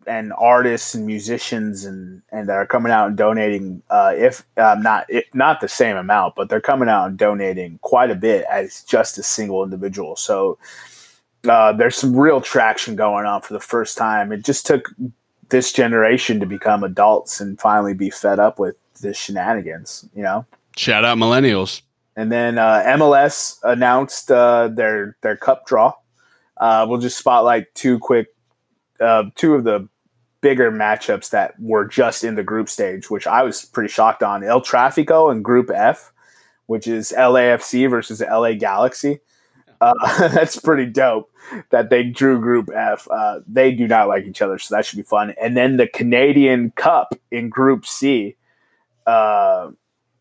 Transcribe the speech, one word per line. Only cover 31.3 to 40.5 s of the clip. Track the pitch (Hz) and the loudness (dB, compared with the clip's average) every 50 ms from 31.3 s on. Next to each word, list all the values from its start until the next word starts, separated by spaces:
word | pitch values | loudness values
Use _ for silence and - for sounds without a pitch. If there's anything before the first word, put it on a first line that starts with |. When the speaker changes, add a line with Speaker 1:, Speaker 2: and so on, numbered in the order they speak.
Speaker 1:
that | - 107 95 - - - | -2 -2 -2 -2 -6 -10
were | 110 113 110 107 101 | -6 -2 -2 -2 -2
just | 101 - - 127 117 110 - - | 0 0 0 2 2 0 -2 -6
in | 117 110 | -6 -6
the | 107 101 | -6 -6
group | 92 107 110 107 - | -6 -6 -6 -6 -6
stage, | - - 107 95 92 95 - - | -6 -4 -4 -4 -6 -8 -10 -10
which | 110 98 - | -10 -8 -4
I | - 104 120 131 | 0 0 0 0
was | 127 104 - - | 0 -2 -8 -12
pretty | - - - 110 104 | -10 -6 -6 -6 -4
shocked | - - 107 113 110 - 113 | 0 2 2 2 2 0 -2
on. | 101 101 101 95 | -4 -2 -4 -2
El | 104 117 131 | 0 0 0
Tráfico | 127 - - 123 123 135 - - 151 - 165 160 160 156 131 | 0 0 0 2 2 2 2 0 0 2 4 4 4 4 2
in | 110 104 | 0 0
Group | 107 123 123 123 - 92 | 0 2 2 2 0 0
F, | - 104 120 143 - - - _ _ _ _ _ _ _ _ _ _ _ | 0 2 0 0 0 -6 -20 _ _ _ _ _ _ _ _ _ _ _
which | - 113 110 107 | -8 -8 -6 -4
is | 117 113 113 110 - - | -4 -6 -6 -6 -4 0
L | - 131 123 123 | 2 4 4 4
A | 131 123 | 4 4
F | 123 120 117 - | 4 2 2 0
C | - - 123 131 | -2 -2 0 2
versus | 135 123 120 113 - 113 107 113 | 2 0 -2 -4 -6 -8 -8 -4
L | - 110 110 117 | -2 0 0 0
A | 117 113 | 0 -2
Galaxy. | 107 110 104 98 98 117 131 - - - 143 147 143 _ _ _ _ _ _ _ _ _ _ _ _ | -2 -2 -2 0 0 0 0 0 -2 -4 -4 -4 -6 _ _ _ _ _ _ _ _ _ _ _ _
Uh, | - - - - - - - - | 2 2 4 2 0 -2 0 2
<laughs> | 190 165 | 2 2
that's | 131 170 160 160 | 2 2 2 0